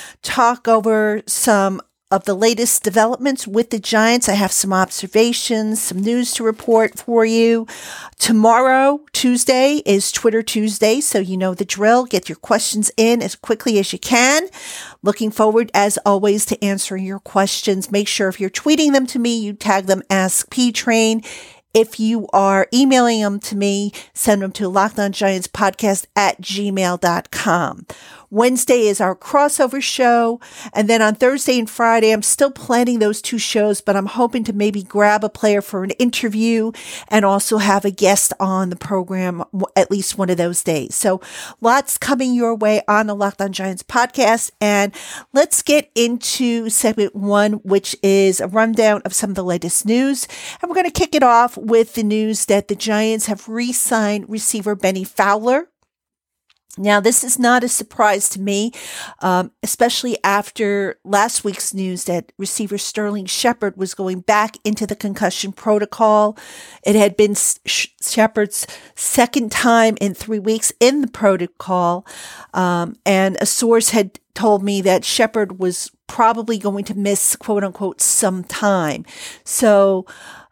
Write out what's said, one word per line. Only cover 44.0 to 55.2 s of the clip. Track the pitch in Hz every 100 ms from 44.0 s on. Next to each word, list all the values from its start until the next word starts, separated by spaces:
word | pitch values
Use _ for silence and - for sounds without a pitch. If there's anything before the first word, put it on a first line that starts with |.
| 247 262 220 226 - -
And | 208 202 202 - - - -
let's | 269 302 -
get | - 294 277 -
into | 233 240 - - 247 233 226
segment | - 226 220 202 202
one, | 202 202 214
which | 208 190 196 - -
is | 196 196 196 185
a | -
rundown | 208 226 220 220 208
of | 190
some | - 202
of | 196
the |
latest | 180 175 175 -
news. | 208 240 269 269 - - - -
And | 349
we're | 349
gonna | 349
kick | - 359 302
it |
off | 262 233 240 -
with | 220 233 226
the | -
news | 214 214 214 214
that | - 202 202
the | 202
Giants | 220 214 220 220 220
have | 208 -
re-signed | 220 240 247 - 226 208 208 -
receiver | 214 - 220 202 202
Benny | 185 190
Fowler. | 190 -